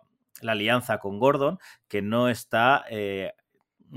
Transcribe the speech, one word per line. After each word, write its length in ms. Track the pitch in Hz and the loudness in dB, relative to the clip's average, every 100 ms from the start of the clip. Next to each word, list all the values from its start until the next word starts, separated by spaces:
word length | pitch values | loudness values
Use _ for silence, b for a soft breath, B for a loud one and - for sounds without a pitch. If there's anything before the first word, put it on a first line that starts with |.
| - _ _ - | -14 _ _ -10
la 120 | 113 | -4
alianza 460 | 107 107 123 - 104 | -2 0 0 0 -4
con 200 | 98 101 | -6 0
Gordon, 400 | 131 143 143 185 B B _ | 2 2 0 -4 B B _
que 120 | 101 | -6
no 280 | 101 117 123 | -2 0 0
está... 560 | 117 - 113 123 139 - | -2 -2 2 4 4 0
Eh, 420 | 110 101 98 90 - _ _ _ _ _ | -6 -6 -6 -8 -10 _ _ _ _ _